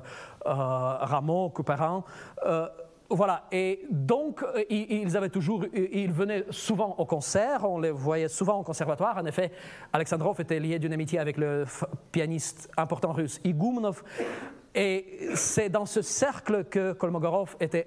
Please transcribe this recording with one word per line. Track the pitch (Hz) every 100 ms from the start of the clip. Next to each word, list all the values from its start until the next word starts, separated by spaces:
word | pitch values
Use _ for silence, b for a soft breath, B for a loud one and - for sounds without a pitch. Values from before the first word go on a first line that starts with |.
| B B B B 147
euh, |
Rameau, | 139 131 131 127 131 139 147 151 175 180
Couperin. | - 147 143 160 185 - B B B 523
Euh, | 165 165 - - - -
voilà. | 180 196 170 -
Et | 185 185 190 294
donc, | 156 135 254 302 208
euh, | 269 208 214
i-, | 214 - 214
ils | 196 190
avaient | 190
toujours, | 196 156 214
i-, | 180 208 185
ils | 190 196
venaient | 160 202 208 202
souvent | - - 208 208 -
au |
concert, | 151 156 - 196 233 277 196
on | 175
les | 160
voyait | 143 139 160 156
souvent | - 190 202
au |
conservatoire. | 170 156 156 147 202 196
En | 165
effet, | 160 180 B B B B
Alexandrov | 156 160 165 165 196
était | 160 160
lié | 160 165
d'une | 156
amitié | 156 156 170
avec | 151 147
le | 151 143
f-, | 139 - - - -
pianiste | 170 156 165 - - - -
important | 156 170 175
russe, | 160 151 -
Igoumenov. | 180 151 220 247 214 180 - B B B B B -
Et | - 196 190 190 - 359
c'est | - - - 208
dans | 208
ce | 202 220
cercle | 175 - 277 - - 208
que | 175 196 190
Kolmogorov | 175 175 170 165 180 190 -
était | 160 165